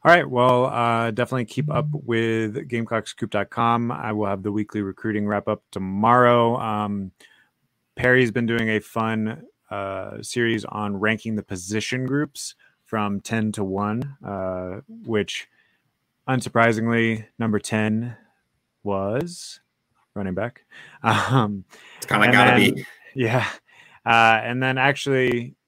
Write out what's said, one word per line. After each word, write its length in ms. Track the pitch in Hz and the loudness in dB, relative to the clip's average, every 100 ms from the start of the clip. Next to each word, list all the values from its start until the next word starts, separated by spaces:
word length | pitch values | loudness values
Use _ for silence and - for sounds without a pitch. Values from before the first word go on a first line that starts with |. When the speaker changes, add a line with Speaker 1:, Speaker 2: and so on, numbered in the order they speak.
Speaker 1:
All 80 | 156 | 8
right, 160 | 175 139 | 6 4
well, 360 | 123 127 123 127 | 2 4 4 2
uh, 460 | 117 117 113 117 | 0 0 2 0
definitely 340 | 110 123 131 113 | -2 -2 -2 -4
keep 260 | - 151 | -4 -2
up 140 | 135 151 | -2 -2
with 720 | 151 117 113 113 113 110 113 151 | -6 -2 0 0 0 -2 -6 -6
Gamecocks 460 | 117 113 113 - | -6 -4 -4 -6
coop 160 | - 110 | -10 -4
dot 200 | 104 98 | -4 -4
com. 400 | - 117 117 120 | 0 2 2 -2
I 220 | - - | -6 -4
will 140 | 107 101 | -2 -2
have 180 | 98 | -2
the 80 | 101 | -4
weekly 300 | 104 104 107 | -4 -4 -4
recruiting 440 | 98 - 113 104 104 | -6 -6 -4 -4 -2
wrap-up 380 | 101 98 104 _ | -2 -2 -6 _
tomorrow. 880 | 98 95 98 110 123 123 120 117 120 | -8 -6 0 4 6 8 6 4 0
Um, 540 | 113 104 104 101 95 _ _ _ _ _ _ _ _ - | -2 -4 -2 -4 -8 _ _ _ _ _ _ _ _ -2
Perry's 360 | 127 127 123 | 4 4 4
been 160 | 110 117 | 0 -2
doing 200 | 117 113 | 0 0
a 100 | 107 | -2
fun, 600 | - 113 113 110 107 143 247 _ _ | -2 -4 -2 -2 -4 -6 -16 _ _
uh, 500 | 101 98 95 101 107 | -8 -8 -8 -10 -12
series 440 | 107 123 117 113 - | -8 -2 0 0 -4
on 320 | 107 104 101 | -6 -4 0
ranking 400 | 107 110 113 107 | 0 0 -4 -6
the 60 | |
position 640 | - 92 90 107 - 127 131 | -6 -10 -4 -6 -4 -6 -2
groups 500 | 139 151 - - - _ _ | -4 -4 -8 -14 -16 _ _
from 380 | _ 110 104 101 | _ -4 -2 -4
ten 320 | - 113 107 | -4 -2 -2
to 100 | 107 | -4
one, 540 | 95 95 104 110 139 139 - | -4 -2 -2 -4 -6 -10 -10
uh, 560 | 98 92 92 92 98 _ 226 208 | -6 -6 -6 -8 -12 _ -18 -4
which, 420 | 110 95 - - _ _ _ _ _ _ _ - | -2 -2 -6 -14 _ _ _ _ _ _ _ -4
unsurprisingly, 1000 | 131 - 117 117 110 113 117 113 113 107 - | -2 0 4 4 4 0 2 0 -2 -8 -6
number 200 | 113 104 | -2 -2
ten 580 | - 110 107 107 120 113 _ _ _ _ _ _ | 0 0 0 -2 -4 -12 _ _ _ _ _ _
was 760 | 104 98 98 120 175 175 - - _ _ _ _ _ | -4 -2 -2 -4 -6 -10 -18 -20 _ _ _ _ _
running 200 | 104 98 | -8 -6
back. 300 | 90 117 _ _ - | -4 -6 _ _ -20
<laughs> 200 | - - | -20 -4
Um, 600 | 117 107 - 131 107 101 - - - - | 0 0 2 2 2 -4 -12 -20 -20 -18
Speaker 2:
It's 80 | - | -2
kinda 180 | 104 | 2
Speaker 1:
and 100 | 107 | 4
Speaker 2:
gotta 280 | 104 127 123 | 6 6 6
Speaker 1:
then 140 | 98 - | 4 0
Speaker 2:
be. 100 | - - - 135 | -10 -20 -14 -4
Speaker 1:
Yeah. 300 | 117 127 107 - _ _ - _ 113 | 0 0 -2 -8 _ _ -20 _ 2
Uh, 340 | 117 113 110 | 6 6 4
and 220 | 117 123 | 0 -2
then 140 | 131 131 | -2 2
actually 800 | 135 139 143 135 127 120 123 _ | 0 0 0 0 2 -2 -6 _